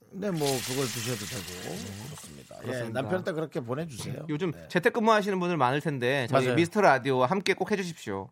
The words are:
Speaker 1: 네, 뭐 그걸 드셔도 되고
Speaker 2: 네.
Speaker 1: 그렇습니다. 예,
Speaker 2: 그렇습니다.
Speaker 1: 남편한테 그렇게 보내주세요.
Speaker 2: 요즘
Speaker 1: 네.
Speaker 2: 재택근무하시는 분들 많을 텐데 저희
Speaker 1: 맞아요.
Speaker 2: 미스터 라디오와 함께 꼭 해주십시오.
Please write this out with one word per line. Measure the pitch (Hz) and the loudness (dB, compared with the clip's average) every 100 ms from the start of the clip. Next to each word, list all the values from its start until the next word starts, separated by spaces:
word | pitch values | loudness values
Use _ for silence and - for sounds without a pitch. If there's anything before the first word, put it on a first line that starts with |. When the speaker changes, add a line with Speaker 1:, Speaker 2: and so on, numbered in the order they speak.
| _ | _
Speaker 1:
네, | 190 202 | -6 -4
뭐 | 165 | 0
그걸 | 143 131 120 131 | 2 0 -2 -2
드셔도 | 127 120 113 113 | -2 -4 -4 -4
되고 | 104 120 85 90 104 - | -6 -8 -10 -10 -10 -8
Speaker 2:
네. | - 98 135 | -10 -10 -12
Speaker 1:
그렇습니다. | 151 - 71 - - | -14 -16 -18 -18 -12
예, | |
Speaker 2:
그렇습니다. | 120 127 113 120 | -8 -6 -4 -4
Speaker 1:
남편한테 | 131 185 190 | -2 -2 -2
그렇게 | 160 156 160 | -4 -4 -6
보내주세요. | 117 135 165 113 104 139 151 | -4 -4 -6 -8 -10 -8 -6
Speaker 2:
요즘 | 151 185 | -4 -4
Speaker 1:
네. | - - | -4 -2
Speaker 2:
재택근무하시는 | 180 226 240 220 214 202 185 | 2 4 4 6 4 4 0
분들 | 175 165 | 0 2
많을 | 123 147 | 4 2
텐데 | 160 139 123 139 117 | 0 0 2 2 2
저희 | 135 127 | 2 4
Speaker 1:
맞아요. | 123 | 2
Speaker 2:
미스터 | 170 208 | 2 6
라디오와 | 185 131 135 127 123 | 6 6 4 2 4
함께 | 196 196 | 2 0
꼭 | 180 185 | 0 0
해주십시오. | 202 180 160 - 98 98 | -2 -2 -8 -6 -6 -8